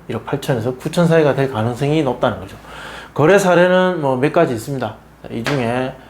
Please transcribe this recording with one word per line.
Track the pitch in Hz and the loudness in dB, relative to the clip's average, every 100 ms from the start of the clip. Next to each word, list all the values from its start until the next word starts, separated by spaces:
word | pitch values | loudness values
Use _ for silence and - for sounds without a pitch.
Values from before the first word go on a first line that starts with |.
| - | -10
일억 | 113 - | -10 -6
팔천에서 | 139 - 127 113 127 | -6 -2 -2 -2 -6
구천 | 160 175 165 | -4 0 4
사이가 | 165 151 135 | 4 4 2
될 | 135 | 0
가능성이 | 110 117 117 143 156 | -2 -2 -2 0 0
높다는 | 135 120 127 95 | 0 0 -2 -2
거죠. | 92 - - - - - - | -8 -16 -18 -18 -16 -16 -8
거래 | - 151 196 | 0 4 4
사례는 | 180 175 180 185 185 175 | 4 4 4 4 2 0
뭐 | 139 127 | -2 0
몇 | 143 | 0
가지 | 170 165 | 2 0
있습니다. | 117 123 135 113 - - - | 0 -6 -6 -6 -8 -18 -20
자, | - | -12
이 | 117 | -8
중에, | 120 143 117 123 131 - - | -4 -2 -2 -2 -4 -8 -18